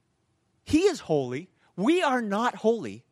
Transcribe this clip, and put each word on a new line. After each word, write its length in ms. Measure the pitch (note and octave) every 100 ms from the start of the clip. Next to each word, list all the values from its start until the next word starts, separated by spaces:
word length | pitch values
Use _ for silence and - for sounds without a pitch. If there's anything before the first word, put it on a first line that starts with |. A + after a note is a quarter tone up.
| _ _ _ _ _ _
He 160 | - D4+
is 200 | G4 D4
holy. 480 | - D3+ B2+ B2+ F#3 _ _ -
We 260 | G#3+ F4+
are 220 | D#4 B3
not 320 | G#3+ G3 A#3+ -
holy. 480 | A3 A#3 B2 G#2+ -